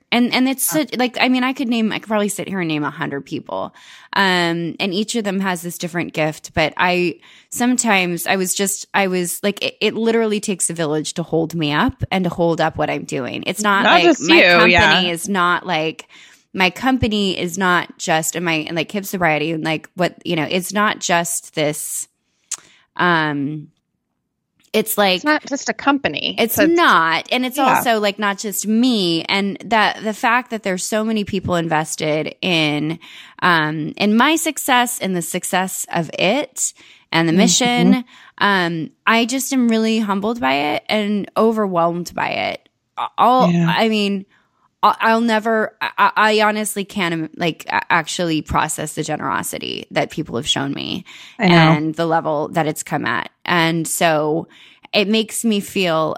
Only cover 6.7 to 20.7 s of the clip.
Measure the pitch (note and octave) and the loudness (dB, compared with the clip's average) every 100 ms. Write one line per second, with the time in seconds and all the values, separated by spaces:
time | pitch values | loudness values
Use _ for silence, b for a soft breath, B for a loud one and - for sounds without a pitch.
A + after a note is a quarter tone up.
6.7 | - F3+ F3+ F3+ - b b b - A#3+ | 0 0 2 0 -4 b b b -2 0
7.7 | B3 A#3 F#3+ F3+ E3+ - F#3+ F#3 - G3 | 2 2 2 2 -2 0 0 0 -2 -2
8.7 | - - - G3 F#3 F3 - G3+ G3+ - | -4 -2 0 0 0 -2 -2 -4 -2 -6
9.7 | - G#3+ G#3 A3+ A3+ A3+ G#3 G#3 F3+ - | -2 -2 0 0 2 0 -2 -2 -4 -4
10.7 | E3+ D#3+ D#3 D3 - E3 D#3+ D#3+ E3+ D3+ | -2 -2 -2 -4 -6 -2 -2 -2 -2 0
11.7 | D3 A#3 - - F#3+ F3+ F3 E3+ D#3+ D#3+ | 2 0 -2 -4 -2 -2 0 0 2 0
12.7 | D3+ D3+ D3 E3 D3+ A#2+ B2 - F#3+ G#3+ | -2 -4 -4 -6 -6 -6 -6 -6 -2 0
13.7 | G3 G#3+ E4+ F4 D4+ D#4 E4 F#3+ F3 F3 | 2 4 6 6 4 4 6 8 6 6
14.7 | F3 E3 E3 F3+ E3+ - F#3+ F3 E3+ - | 6 6 4 0 -4 -2 0 2 0 -2
15.7 | D#3+ D#3+ D#3 - b b b _ - F#3 | -2 -2 -6 -14 b b b _ -2 -2
16.7 | - B3 C4 B3+ G#3 G3 - F3 E3+ F#3+ | 0 0 0 0 0 0 -2 -4 -2 2
17.7 | F3 - - - D#3+ E3 - F3 D#3+ D3+ | 2 0 -6 -2 0 -2 -4 -2 -2 -2
18.7 | E3+ D3+ G#3 G3 F#3+ E3+ D3+ D3+ D#3+ D#3+ | -4 -4 -6 -6 0 0 0 -2 -4 -4
19.7 | D#3 - - F3 - - E3+ D3 F#3 F3 | -4 -6 -4 -4 -4 -4 -4 -2 -2 -2